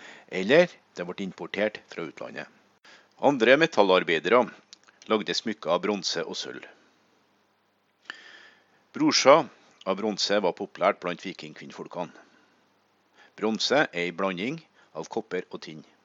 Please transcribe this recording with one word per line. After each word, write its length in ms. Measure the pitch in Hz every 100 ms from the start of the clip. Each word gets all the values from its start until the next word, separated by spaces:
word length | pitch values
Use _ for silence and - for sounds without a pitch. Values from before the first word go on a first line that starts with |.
| - - -
eller 400 | 90 98 151 175
det 380 | - _ - 90
ble 160 | 90
importert 560 | 95 - 85 92 107 - -
fra 160 | -
utlandet. 420 | 80 - 62 71 73 _ _ _ - - _ -
Andre 320 | 131 139 113 143
metallarbeidere 880 | 160 - 98 92 87 80 85 120 113 - _ - _ - -
lagde 260 | 110 95
smykker 380 | 85 113 104 78
av 100 | 87 95
bronse 360 | 104 - 85
og 140 | 78 -
sølv. 260 | 69 65 - - _ _ _ _ _ _ _ _ _ _ _ _ - - - - - _ _ _ _
Brosjer 540 | 123 151 - 131 143 113 - _ - 95
av 100 | 95
bronse 400 | 107 92 - 101
var 120 | 92 -
populært 400 | 101 - 92 -
blant 220 | 87 87
vikingkvinnfolkene. 880 | 95 85 78 73 71 - - 85 85 - - _ _ _ _ _ _ _ _ _ - -
Bronse 500 | 107 107 - 131 147
er 200 | 87 87
en 100 | 85
blanding 420 | 98 87 82 165 - _ _ 78
av 120 | 80
kopper 360 | 113 - 90 -
og 120 | 90
tinn. 180 | 87 78 - _